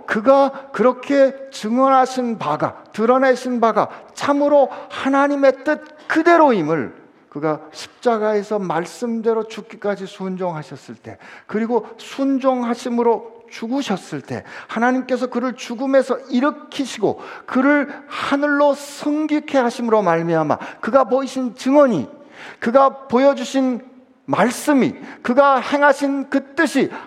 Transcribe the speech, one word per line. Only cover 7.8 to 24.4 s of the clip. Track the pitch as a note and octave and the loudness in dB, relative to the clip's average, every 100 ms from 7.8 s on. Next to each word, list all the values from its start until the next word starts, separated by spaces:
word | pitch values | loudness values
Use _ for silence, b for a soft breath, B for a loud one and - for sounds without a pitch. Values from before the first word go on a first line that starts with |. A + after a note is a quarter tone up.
| - _ B3 A3+ G#3+ G#3+ G3 G#3+ | -18 _ -2 0 0 -2 -2 -4
말씀대로 | F#3 D#3+ F3 - A#3+ A3+ A3+ A3+ A3 | -2 -4 -4 -6 -6 -4 -2 -2 -4
죽기까지 | - G3+ - G#3 G3 F#3+ | -10 -16 -8 -6 -6 -8
순종하셨을 | - F#3+ F#3 F#3 D#3 D3 C3+ - A#2 | -10 -10 -6 -6 -8 -12 -16 -18 -18
때, | - G#2 B B B | -18 -20 B B B
그리고 | G#3 A3+ A#3+ A3 - | -4 -2 -2 -4 -16
순종하심으로 | - - C4+ C4+ C4 B3+ A#3+ A#3+ B3+ A#3 A#3 A3+ - - - | -14 -4 -2 0 0 -2 -2 -4 -4 0 0 0 -4 -20 -20
죽으셨을 | - A3+ C4 C4+ F#3+ - D3+ | -12 -6 -4 -4 -6 -6 -12
때, | C3+ B2 - B B | -10 -10 -12 B B
하나님께서 | - A#3+ C4 B3+ B3+ B3+ | -2 0 0 -2 -4 -4
그를 | B3 B3+ A3+ | -4 -6 -6
죽음에서 | - A#3 C4+ C4+ B3+ B3 - | -10 -8 0 2 2 -2 -2
일으키시고 | A#3+ C#4+ D4 - - C4 - G3 - B B - | 0 0 -2 -10 -8 -8 -2 -2 -2 B B -6
그를 | B3+ C4 D4 C#4+ B B | 0 2 2 0 B B
하늘로 | - - C#4 D4 C#4+ D4 | -10 -4 -2 0 2 2
승귀케 | C#4 - - D4 D4+ D#4 D4+ D4 C#4 | 2 -4 -8 -4 -2 0 -2 0 0
하심으로 | A#3+ A#3+ A#3 A3 | 0 -2 0 2
말미암아 | F#3+ E3 E3 D#3+ D3+ B2+ B B | 2 0 0 0 2 -2 B B
그가 | - B3 | 0 2
보이신 | B3+ B3 C4+ C4 B3+ G3 | 2 0 -2 -6 -8 -6
증언이, | B3+ C#4+ C#4 G3 A2+ - - B B B | 0 4 6 4 -4 -10 -20 B B B
그가 | A3+ A#3+ C4+ C4+ - | 2 4 4 2 -2
보여주신 | A#3 C#4 B3+ B3 C4+ C4 A#3+ - - _ _ - | 2 4 2 -2 -2 0 -2 -8 -20 _ _ -4
말씀이, | C#3 | 0